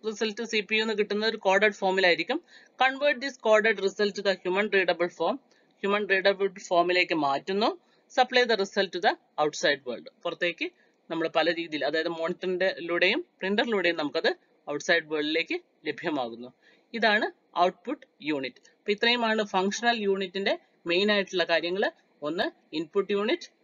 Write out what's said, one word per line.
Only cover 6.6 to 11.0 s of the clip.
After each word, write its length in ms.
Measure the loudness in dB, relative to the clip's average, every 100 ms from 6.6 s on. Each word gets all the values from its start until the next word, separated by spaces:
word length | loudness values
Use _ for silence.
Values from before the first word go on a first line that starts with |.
| 0
ഫോമിലേക്ക് 480 | 2 4 2 2 0 0
മാറ്റുന്നു. 440 | 0 -2 0 0 -2 _ _ _ 0
Supply 260 | 2 4 2
the 60 | 2
result 280 | 0 0 -2 2
to 40 | 0
the 60 | 0 _ -2
outside 380 | -2 0 0 0 -4
world. 180 | -10 -12 _ -8
പുറത്തേക്ക് 440 | -4 -4 -4 -8 _ _ _